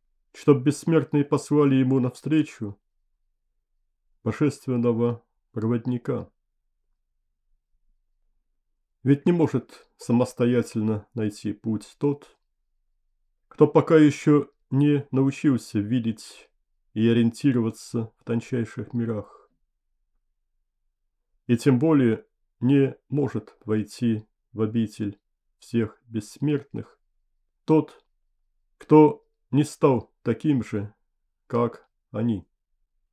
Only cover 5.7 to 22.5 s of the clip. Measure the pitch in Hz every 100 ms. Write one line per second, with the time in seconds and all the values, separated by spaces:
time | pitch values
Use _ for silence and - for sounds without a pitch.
5.7 | 120 123 123 - 127 - _ _ _ _
6.7 | _ _ _ _ _ _ _ _ _ _
7.7 | _ _ _ _ _ _ _ _ _ _
8.7 | _ _ _ 127 143 180 175 151 127 -
9.7 | - _ _ - 120 123 - 120 123 117
10.7 | 113 107 104 - 117 107 104 107 - 113
11.7 | 107 - - 143 143 - _ _ _ _
12.7 | _ _ _ _ _ _ _ _ - 151
13.7 | 160 - 160 151 - - 147 - _ _
14.7 | 131 147 147 139 131 135 139 151 123 -
15.7 | 110 104 127 113 107 - - _ _ _
16.7 | _ _ 107 113 117 117 - 147 120 113
17.7 | - - 120 110 _ - 117 - 123 110
18.7 | - 107 120 117 107 - - _ _ _
19.7 | _ _ _ _ _ _ _ _ _ _
20.7 | _ _ _ _ _ _ _ - 120 147
21.7 | 123 160 147 120 110 - _ _